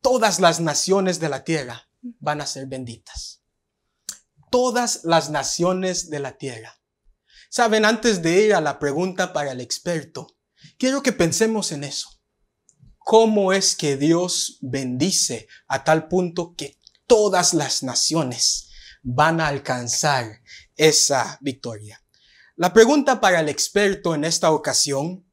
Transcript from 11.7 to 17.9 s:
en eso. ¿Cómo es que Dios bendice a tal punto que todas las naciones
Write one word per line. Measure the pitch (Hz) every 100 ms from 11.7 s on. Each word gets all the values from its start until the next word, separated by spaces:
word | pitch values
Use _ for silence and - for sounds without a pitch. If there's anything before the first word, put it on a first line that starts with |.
en | 147
eso. | 139 - - - _ _ _ _ _ _ - _
¿Cómo | - 220 226 214 190
es | 190 190
que | - 151 135
Dios | 147 170 180 - - -
bendice | 135 135 131 123 175 - - 117 - - _
a | 135
tal | - 160 160
punto | 185 180 175 170 -
que | - _ _ _ _
todas | 220 208 180 175
las | 165 135 -
naciones | 131